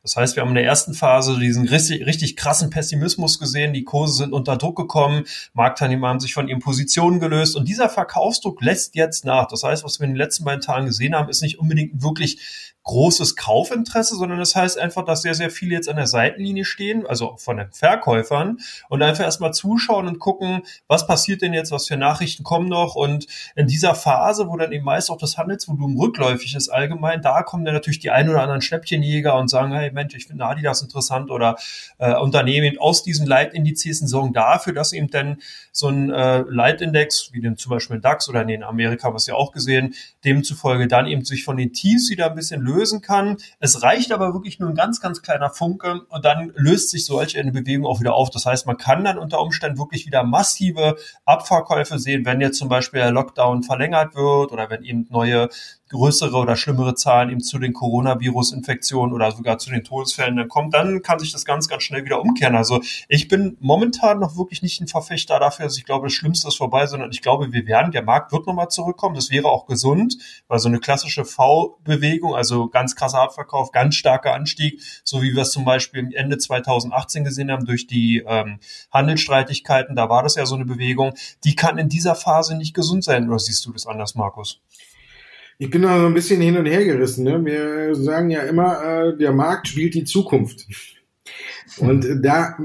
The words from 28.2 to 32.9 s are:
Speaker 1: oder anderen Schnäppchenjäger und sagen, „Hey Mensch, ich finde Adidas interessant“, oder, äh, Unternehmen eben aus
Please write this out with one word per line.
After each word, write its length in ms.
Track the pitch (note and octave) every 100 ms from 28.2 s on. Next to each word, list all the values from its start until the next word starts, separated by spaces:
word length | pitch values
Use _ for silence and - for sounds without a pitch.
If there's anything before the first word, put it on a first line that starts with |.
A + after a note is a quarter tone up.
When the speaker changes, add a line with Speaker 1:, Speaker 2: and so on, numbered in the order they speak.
| D#3
Speaker 1:
oder 140 | D#3
anderen 180 | C3+ C#3
Schnäppchenjäger 760 | - E3 - D#3+ D3 D3+ D3
und 140 | C3 B2+
sagen, 240 | B2+ C3+
„Hey 180 | C#3+ D3
Mensch, 240 | C3+ D3
ich 120 | B2 -
finde 180 | D3
Adidas 380 | A#2+ D3 D3+ C3
interessant“, 480 | C3 - - B2+ C#3
oder, 260 | B2 A2+ A2+ - - - _
äh, 180 | B2
Unternehmen 520 | B2 C#3 C#3 B2+ C#3+ D3
eben 120 | C#3+
aus 240 | D#3